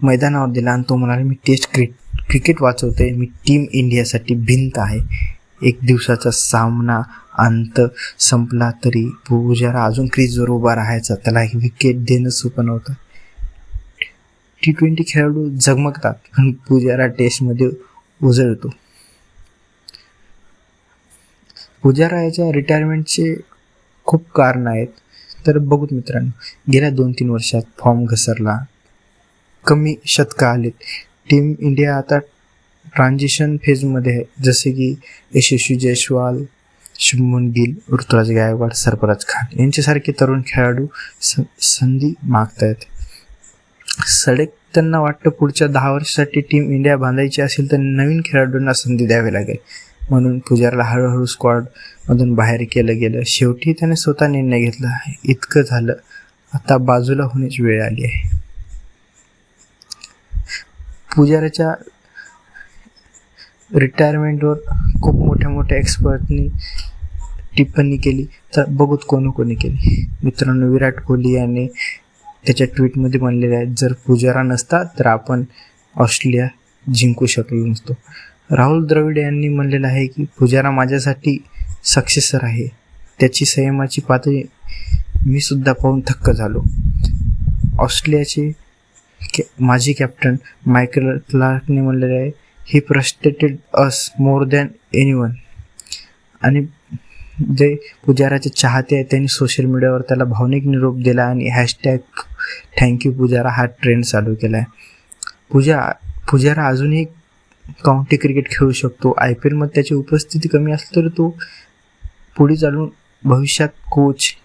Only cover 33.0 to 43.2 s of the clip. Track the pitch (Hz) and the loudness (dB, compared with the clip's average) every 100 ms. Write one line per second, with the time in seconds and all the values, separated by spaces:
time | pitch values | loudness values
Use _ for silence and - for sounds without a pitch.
33 | 131 139 139 - 151 147 147 135 139 131 | 2 2 0 0 0 0 0 0 0 0
34 | 123 120 - - 131 120 135 131 131 143 | 0 -2 -4 -2 0 2 0 -2 -2 -4
35 | - - _ 135 - 127 - 127 123 120 | -12 -20 _ 0 2 0 0 0 0 -2
36 | - 127 123 127 139 _ _ _ - - | -2 -2 -2 -4 -8 _ _ _ -16 -4
37 | - 127 123 123 123 117 117 165 - 127 | -2 0 0 0 0 0 0 -2 -4 -4
38 | - 117 113 113 110 110 117 117 - 110 | 2 2 2 2 0 0 -4 -2 -2 0
39 | 107 101 - - 120 - 135 147 143 147 | 0 -2 -4 -6 -4 0 0 2 0 0
40 | 143 135 131 135 123 - 123 123 143 - | -2 0 0 0 -2 0 0 0 -4 -8
41 | - - - - - - - - 127 131 | -18 -8 -4 -4 -4 -4 -2 0 0 2
42 | 147 170 - 113 110 - 110 107 - - | 0 -2 0 0 0 -2 -2 -2 -10 -14
43 | - - | -14 -16